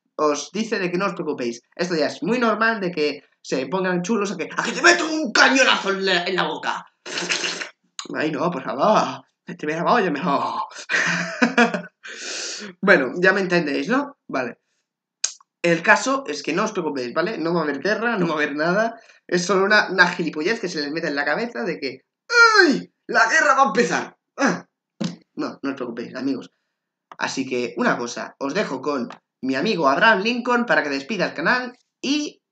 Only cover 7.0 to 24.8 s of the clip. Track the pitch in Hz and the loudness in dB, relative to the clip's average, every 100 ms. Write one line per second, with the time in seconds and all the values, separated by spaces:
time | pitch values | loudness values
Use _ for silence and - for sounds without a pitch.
7 | - - 175 - - - - - _ - | -12 -8 -4 -4 -4 -6 -10 -16 _ -16
8 | - 127 151 147 170 139 123 120 190 190 | -8 -4 -2 0 -2 -2 -6 0 4 4
9 | - - - _ - 175 151 160 165 240 | 2 -4 -16 _ -16 -8 -6 -2 2 2
10 | 185 143 175 131 - - - - - - | 2 0 0 0 -2 -4 -8 -10 -4 -2
11 | 180 175 - - 131 - 147 - - _ | 0 -2 -4 0 2 4 2 2 -10 _
12 | - - - - - - 208 - 196 170 | -18 -14 -10 -8 -8 -10 -14 -2 4 4
13 | 127 180 190 196 180 175 147 139 143 262 | 4 2 2 2 2 2 2 -2 0 -2
14 | 269 - - 135 123 - _ _ _ _ | -2 -10 -8 -6 -6 -8 _ _ _ _
15 | _ _ - - _ _ 170 165 190 202 | _ _ -14 -14 _ _ 0 2 4 2
16 | 262 269 - 143 - 165 214 190 156 139 | 2 -2 -4 -8 -4 -2 -2 -2 -4 -4
17 | 120 156 170 156 165 165 151 135 180 208 | -4 -2 -2 -2 -2 0 0 -2 -2 -2
18 | 233 220 170 156 147 143 165 190 226 226 | 0 0 0 0 -2 0 0 2 0 -4
19 | - _ - 180 175 190 196 214 - 190 | -16 _ -4 -2 2 2 4 4 4 4
20 | 165 - 151 151 170 233 185 160 143 165 | 4 4 -4 -2 -2 -2 -4 -6 -6 -4
21 | 165 143 143 165 233 233 214 - 139 127 | -4 -2 -2 -2 -2 -6 -6 -6 -8 -10
22 | _ _ - 480 466 427 339 185 175 _ | _ _ 2 6 8 8 6 4 -4 _
23 | - 220 240 320 294 262 254 180 180 135 | -2 2 4 4 4 6 4 4 2 0
24 | 120 - _ - 262 180 - _ | -4 -12 _ 0 0 0 -6 _